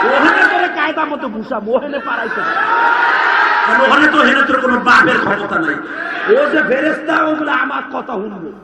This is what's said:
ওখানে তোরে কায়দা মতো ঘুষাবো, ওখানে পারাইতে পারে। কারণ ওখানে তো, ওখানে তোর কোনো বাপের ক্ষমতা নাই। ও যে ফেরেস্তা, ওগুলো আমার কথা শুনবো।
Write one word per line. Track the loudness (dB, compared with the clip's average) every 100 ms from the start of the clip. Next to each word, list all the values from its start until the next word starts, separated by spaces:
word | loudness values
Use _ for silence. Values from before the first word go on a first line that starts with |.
ওখানে | 2 2 4 4 4
তোরে | 2 -2
কায়দা | -2 -4 -2
মতো | -4 -4 -8
ঘুষাবো, | -8 -6 -6 -2 -2
ওখানে | -2 -8
পারাইতে | -6 -6 -6 -4
পারে। | -4 -2 0 2 2 2 2 2 2 2 2 0 0
কারণ | 2 4
ওখানে | 4 4
তো, | 4
ওখানে | 2 2 0
তোর | 0
কোনো | 0 0
বাপের | 4 4 4 2
ক্ষমতা | 0 -2 -2 -4
নাই। | -2 -4 -8 -10 -8 -4 2 4
ও | 4
যে | 2
ফেরেস্তা, | 0 0 0 -2 -2 0
ওগুলো | 0 -2 -2
আমার | -2 -2 -6 -8
কথা | -10 -8
শুনবো। | -8 -8 -10 -12 -14